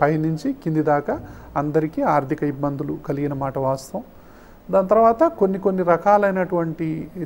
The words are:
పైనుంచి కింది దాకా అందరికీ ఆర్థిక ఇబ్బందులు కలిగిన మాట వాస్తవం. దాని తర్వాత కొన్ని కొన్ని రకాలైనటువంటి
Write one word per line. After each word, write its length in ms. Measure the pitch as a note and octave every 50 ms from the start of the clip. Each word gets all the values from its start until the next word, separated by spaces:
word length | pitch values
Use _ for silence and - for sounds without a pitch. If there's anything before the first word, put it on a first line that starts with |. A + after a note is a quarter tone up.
పైనుంచి 520 | D3 D3 D#3+ D#3 D#3 D#3+ D#3+ D#3 - C4+ C4+
కింది 300 | - - E3 D#3+ D#3 D3+
దాకా 360 | D3+ D3 D3 C#3+ - B3+ E4 - - - - - - -
అందరికీ 460 | C#3+ C#3+ D3+ C#3+ D#3+ D#3 D#3 D#3+ C#4
ఆర్థిక 420 | C#4 G3+ D3+ D3 C3+ C3 D3+ D3 D3+
ఇబ్బందులు 540 | D3 C3+ C3+ C#3+ C#3+ C#3 C3+ D3 C#3+ D3+ - -
కలిగిన 260 | - C#3 C#3 C#3+ C#3+ C#3+
మాట 240 | C3+ C#3 C3+ -
వాస్తవం. 460 | C#3 C3+ C3 C3+ C3+ - - - G3 B3 - - - - - - - - - - - - -
దాని 160 | F3+ F#3+ F#3
తర్వాత 360 | F#3 G#3 A3 A3+ A3+ A#3 A#3 D#4+
కొన్ని 360 | E4 E4 - G3 F#3+ F#3+ F#3+
కొన్ని 240 | G3 G3+ F#3+ F#3 F3+
రకాలైనటువంటి 1300 | F3 E3+ E3 - G3+ G#3 G#3 G3+ G3 F#3 F#3+ F3+ F3+ F3+ F3 E3+ E3 D#3 - E3 D#3+ D#3 D#3+ D#3 D#3 - F#3 E3